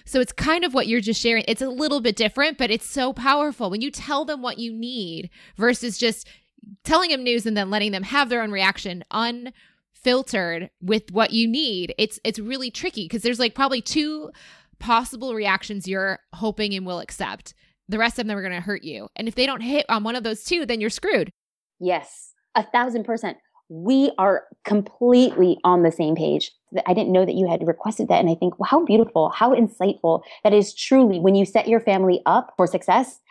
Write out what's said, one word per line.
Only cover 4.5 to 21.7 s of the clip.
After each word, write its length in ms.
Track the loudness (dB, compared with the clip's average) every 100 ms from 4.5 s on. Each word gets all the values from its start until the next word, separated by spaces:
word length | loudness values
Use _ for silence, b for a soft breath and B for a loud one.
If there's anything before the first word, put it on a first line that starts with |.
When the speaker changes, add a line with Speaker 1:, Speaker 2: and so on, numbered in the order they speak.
| -8
Speaker 1:
you 140 | -10
need 580 | -8 -8 -8 -8 -10 -14 b b -2
versus 420 | 0 0 -4 -2
just 300 | -2 -2 -10 b b _ -20 -14
telling 260 | 0 2 2
them 140 | 0
news 220 | 0 0 0
and 100 | -2
then 140 | 0
letting 220 | -2 -2
them 100 | -4
have 260 | -2 0 0
their 140 | 0
own 80 | -2
reaction 520 | 0 0 0 -6 -12 -8
unfiltered 1600 | -4 -4 -6 -12 -18 _ _ _ _ 0 0 0 -4 -2 -4 -8 _
with 280 | -2 -2 -2
what 200 | -2 0
you 160 | 2 0
need. 460 | 0 -2 -4 -6 -2
It's, 240 | -4 -2
it's 160 | -8 -6
really 320 | -8 -10 -10
tricky 380 | -8 -8 -8 -8
'cause 140 | -4
there's, 160 | -4 -2
like, 160 | -2
probably 260 | 0 -2 -2
two 500 | -2 -4 -4 -6 -14 b b b b _
possible 560 | 0 0 0 -8 -8
reactions 540 | -4 -2 -2 -4 -10 -6
you're 300 | -4 -4 -6 _
hoping 400 | -8 -6 -4 -4
and 100 | -4
will 160 | -6 -8
accept. 540 | -10 -10 -10 -10 -16 -20 _ _ -8
The 80 | -2
rest 220 | 0 -2
of 80 | -6
them 100 | -6
are 60 |
gonna 180 | -6 -8
hurt 240 | -6 -8
you. 240 | -8 -14 -14 -10
And 100 | -8
if 80 |
they 120 | -2 -2
don't 160 | -2
hit 240 | -2 -2 0
on 160 | -2
one 120 | -2 -6
of 60 |
those 220 | -6 -8
two, 220 | -4 -4 -2
then 160 | -2
you're 80 | -4
screwed. 400 | -4 0 0 -2 -8 _ _ _